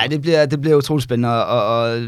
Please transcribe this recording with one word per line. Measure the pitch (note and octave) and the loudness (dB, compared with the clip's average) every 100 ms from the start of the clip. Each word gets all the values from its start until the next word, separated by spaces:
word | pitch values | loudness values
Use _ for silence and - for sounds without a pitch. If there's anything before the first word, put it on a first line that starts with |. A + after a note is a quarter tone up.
Ja, | A#2+ | 0
det | D3+ | -2
bliver, | D3+ D#3 D3 | 0 2 2
det | D3 | 0
bliver | D3+ D3+ | 2 2
utroligt | C3+ D3+ | 2 -2
spændende, | B2 A#2+ A#2+ A#2 | -2 -2 0 0
og, | F2+ A#2+ G#2 | 0 0 0
og, | A#2 A#2 | 0 -2
og | A#2 | -2